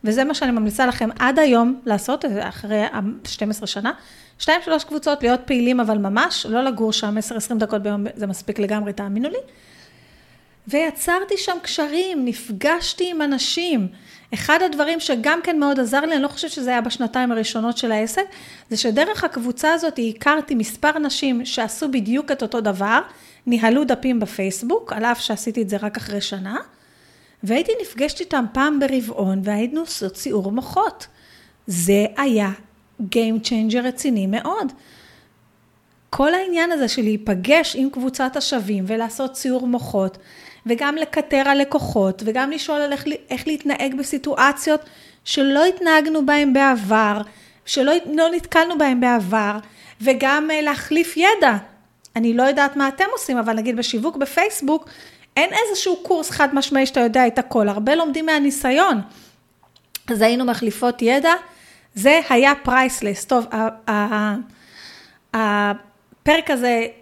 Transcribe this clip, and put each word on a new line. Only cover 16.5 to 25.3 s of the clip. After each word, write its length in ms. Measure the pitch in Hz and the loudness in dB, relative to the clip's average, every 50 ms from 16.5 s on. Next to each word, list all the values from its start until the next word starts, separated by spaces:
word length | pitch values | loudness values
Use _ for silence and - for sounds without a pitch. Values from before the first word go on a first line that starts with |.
שזה 180 | - 302 254 247 | -6 -4 -2 0
היה 120 | 247 240 | 0 0
בשנתיים 500 | 233 240 - - 254 220 226 254 254 247 | 0 -2 -4 -4 -4 -2 0 0 0 0
הראשונות 460 | 240 226 220 - - 233 220 233 233 | 0 0 -2 -2 -2 -2 -2 -2 -2
של 140 | - - 233 | -2 -2 -2
העסק, 340 | 220 214 220 226 - 370 403 392 - - - - - - - _ | 0 0 -2 -2 -2 -4 -4 -4 -8 -20 -20 -20 -20 -20 -10 _
זה 80 | 226 | -6
שדרך 460 | 214 - 240 220 277 311 381 427 - - | -2 0 0 2 2 2 2 0 -2 -4
הקבוצה 500 | - - 269 233 247 247 - - 311 330 | -4 -4 -4 -4 -4 -4 0 0 0 2
הזאת 260 | 330 330 320 311 - 233 226 | 2 0 -2 -2 -2 -4 -4
הכרתי 460 | 214 - - 285 294 311 294 - 294 | -4 -2 0 0 2 2 0 -2 -2
מספר 440 | 233 214 - - - - 302 302 320 | -2 -2 -4 -4 0 0 0 0 0
נשים 460 | 302 277 - - - 269 254 233 254 | -2 -2 -2 -2 -2 0 0 0 -2
שעשו 460 | - - - 226 214 - - 320 285 | -4 -4 -4 -4 -4 -4 -4 -4 -2
בדיוק 400 | 254 247 202 208 240 277 294 285 | 0 -2 0 0 0 -2 0 -2
את 100 | 285 269 | -2 -4
אותו 200 | 240 214 - 233 | -2 -4 -4 -2
דבר, 400 | 214 214 190 185 196 208 226 269 - - - - - - - _ _ | 0 0 -2 0 0 2 2 0 0 -2 -16 -20 -20 -20 -20 _ _
ניהלו 380 | 247 240 226 220 226 233 277 294 | 0 0 4 4 4 4 4 4
דפים 360 | 247 254 254 - 262 247 233 | 2 0 0 0 -2 0 0
בפייסבוק, 720 | 214 185 - - 190 190 190 - 233 233 359 453 226 - - | -2 -4 -4 -4 -4 -4 -4 -6 -4 -2 -2 -2 -2 -4 -6
על 120 | 214 220 | -2 0
אף 160 | 240 240 233 | 0 0 -2
שעשיתי 400 | - - | -2 -4